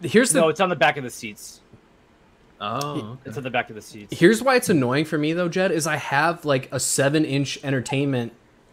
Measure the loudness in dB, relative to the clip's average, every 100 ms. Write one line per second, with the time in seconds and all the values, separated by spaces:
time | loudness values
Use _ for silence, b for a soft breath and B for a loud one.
0 | 2 4 4 4 2 2 0 2 2 2
1 | -6 -10 -12 -14 -18 -20 _ -20 _ _
2 | _ _ _ _ _ -12 -8 -6 -6 -6
3 | -10 -12 -14 -10 -4 -4 -4 -8 -16 -18
4 | -12 4 4 4 2 2 2 2 2 0
5 | 0 -2 0 0 -2 0 0 0 -2 -4
6 | -2 0 2 0 0 0 0 -4 -2 0
7 | 2 2 2 0 -2 -6 -4 -4 -2 -2
8 | 0 -2 -4 -10 _ _ _